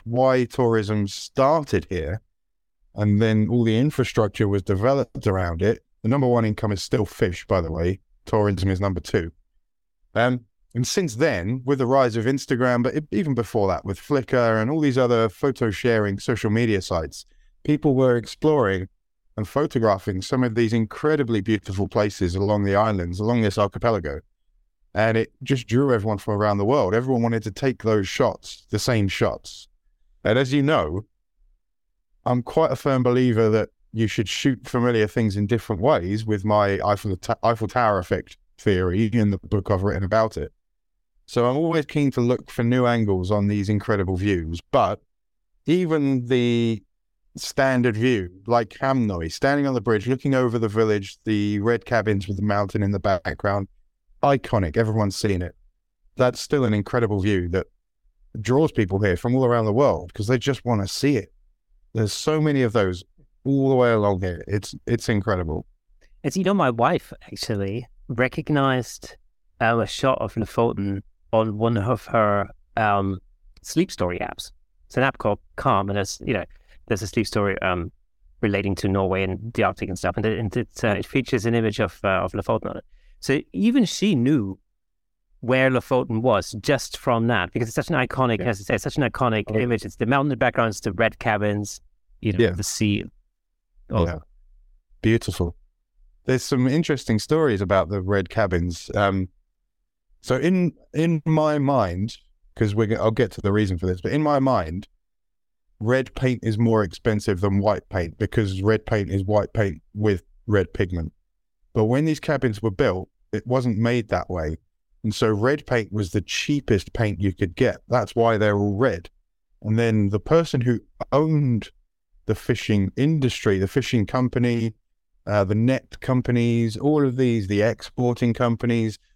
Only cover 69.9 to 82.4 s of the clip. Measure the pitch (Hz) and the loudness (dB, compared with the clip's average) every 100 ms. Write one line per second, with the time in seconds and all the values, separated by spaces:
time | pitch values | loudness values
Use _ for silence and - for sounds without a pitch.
69.9 | - 135 127 113 117 104 - 117 101 98 | -2 0 0 -2 -6 -4 0 0 0 -4
70.9 | 98 - _ - 113 110 104 117 117 104 | -4 -8 _ -2 0 0 0 0 0 0
71.9 | 120 - 117 104 101 98 - _ - 107 | -4 -2 0 2 0 -2 -10 _ -2 0
72.9 | 101 98 95 _ _ - - - 156 185 | 2 0 -4 _ _ -20 -20 -6 -2 -2
73.9 | - 90 87 - - - - _ _ - | -2 -4 -4 -8 -10 -16 -20 _ _ -8
74.9 | - 131 - 110 101 - - 139 101 101 | -2 -2 0 -2 -2 -6 -6 0 0 0
75.9 | 101 95 - - 107 - - _ - - | -2 -4 -6 -4 -4 -4 -14 _ -14 -6
76.9 | 107 107 - 104 110 101 95 92 90 90 | -4 -2 -2 -2 0 0 0 -2 -2 -4
77.9 | - _ _ _ - 101 101 98 95 101 | -12 _ _ _ -4 -2 0 -2 -2 0
78.9 | 98 95 95 95 92 113 117 98 - 101 | 0 0 0 -2 -4 -8 -2 -2 -2 -8
79.9 | 90 92 110 110 101 107 123 107 - 113 | -6 -4 -2 -2 -2 -4 -4 -6 -4 -2
80.9 | 98 - 139 120 117 113 117 113 104 98 | -2 -2 -4 -2 -2 0 0 0 0 -4
81.9 | - 101 92 92 104 | -2 -2 0 -2 -4